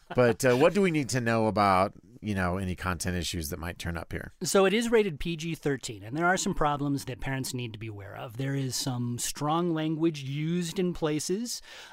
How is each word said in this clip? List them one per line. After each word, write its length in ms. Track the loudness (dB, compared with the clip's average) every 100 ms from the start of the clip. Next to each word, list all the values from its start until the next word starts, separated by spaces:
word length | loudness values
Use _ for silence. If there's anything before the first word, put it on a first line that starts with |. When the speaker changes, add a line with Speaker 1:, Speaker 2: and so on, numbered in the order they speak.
| -4
Speaker 1:
But, 300 | 2 4 4
uh, 100 | 4
what 200 | 6 6
do 80 | 6
we 80 | 2
need 180 | 2 0
to 120 | 0
know 240 | 2 2 2
about, 480 | 4 6 6 4 0 -18 -10
you 140 | -4
know, 240 | 0 0 0
any 160 | -2
content 420 | -4 -4 -2 -2 -2
issues 320 | -4 -4 -6
that 100 | -6
might 200 | -8 -8
turn 180 | -6 -6
up 160 | -8
here? 220 | -10 -10 -8
Speaker 2:
So 240 | 2 4 6
it 80 |
is 160 | 4 4
rated 280 | 4 2 -2
P 180 | -4 -4
G 180 | -4
thirteen, 480 | -4 -2 -2 -4 -12
and 120 | -8
there 120 | 0 2
are 100 | 2
some 160 | 0
problems 540 | 0 2 2 0 -2 -4
that 140 | -6
parents 340 | -4 -4 -4
need 180 | -6 -8
to 60 | -8
be 80 | -10
aware 280 | -12 -12
of. 220 | -12 -12 -6
There 180 | -4
is 220 | -2 -2 -2
some 400 | -4 -2 -2 -2
strong 540 | -4 -4 0 0 0
language 500 | 0 0 0 0 0
used 560 | -6 -4 -2 -2 -2 0
in 140 | -2
places. 680 | 0 0 0 -2 -2 -4 -8 -12 -18 -20